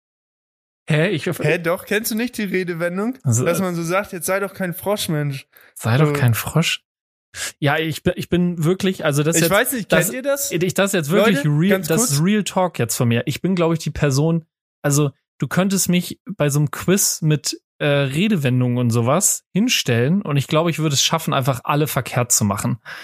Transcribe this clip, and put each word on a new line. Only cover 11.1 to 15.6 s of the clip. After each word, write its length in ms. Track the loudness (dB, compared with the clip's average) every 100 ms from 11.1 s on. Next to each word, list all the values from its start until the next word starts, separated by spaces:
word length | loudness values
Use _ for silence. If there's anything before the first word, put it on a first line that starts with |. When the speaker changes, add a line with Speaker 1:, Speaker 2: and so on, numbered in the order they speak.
Speaker 1:
wirklich 320 | 4 4 4
Speaker 2:
Leute, 60 | 2
Speaker 1:
real, 200 | 2 4 2
Speaker 2:
ganz 100 | 2
Speaker 1:
das 100 | 0
Speaker 2:
kurz. 120 | 2
Speaker 1:
ist 120 | 2
Real 200 | 2 2
Talk 360 | 0 0 0 0
jetzt 160 | -2 0
von 120 | 2
mir. 140 | 2 0
Ich 140 | -2
bin, 120 | -2 2
glaub 160 | 2
ich, 80 | 0
die 120 | -4
Person, 540 | 0 2 2 2 0 -4 _ _ _
also 300 | 0 2 0 -4 _ -8
du 100 | -4
könntest 420 | 0